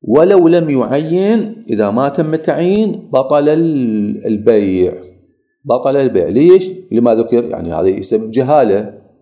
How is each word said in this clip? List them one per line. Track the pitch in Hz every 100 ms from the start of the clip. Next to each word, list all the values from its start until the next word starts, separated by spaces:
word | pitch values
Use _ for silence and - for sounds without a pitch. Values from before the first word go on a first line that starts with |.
ولو | - 127 175 196 165
لم | 175 165
يعين، | 135 113 135 156 175 196 220 - - -
إذا | 110 104
ما | 110 139
تم | 180 156
التعيين، | 156 156 143 175 202 220 - -
بطل | 131 135 147 147
ال-، | 151 165 147 123 107 104 107 -
البيع، | 107 107 110 101 92 90 - - _ _ _ _ _ 139
بطل | 180 147 139
البيع. | 135 101 78
ليش؟ | 104 165 185 185 - -
لما | 113 120 113
ذكر، | 117 120
يعني | 80 - 85
هذا | 80 90
يسبب | 98 98 110 110
جهالة | 113 131 151 117 98 107 - _ _